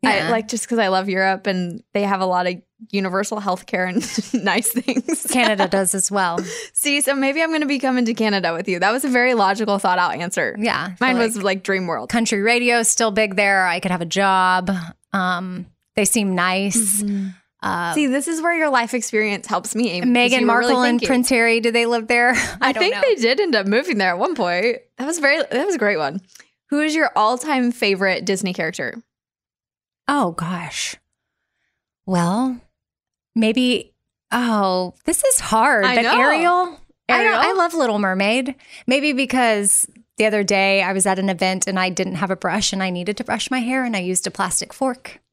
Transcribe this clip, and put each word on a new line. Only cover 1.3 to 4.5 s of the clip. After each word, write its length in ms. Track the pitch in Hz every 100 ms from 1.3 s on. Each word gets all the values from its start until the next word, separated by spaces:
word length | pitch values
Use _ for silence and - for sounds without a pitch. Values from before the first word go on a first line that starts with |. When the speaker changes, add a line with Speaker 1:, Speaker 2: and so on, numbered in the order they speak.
| 190 202
Speaker 1:
and 380 | 185 175 170 _
they 100 | 208
have 180 | 202 196
a 40 | 190
lot 220 | 180 180
of 80 | 180 _ _ 220
universal 520 | 196 190 185 208 214
healthcare 440 | 202 180 - 185 190
and 100 | 202 - - -
<laughs> 120 | 247
nice 240 | 196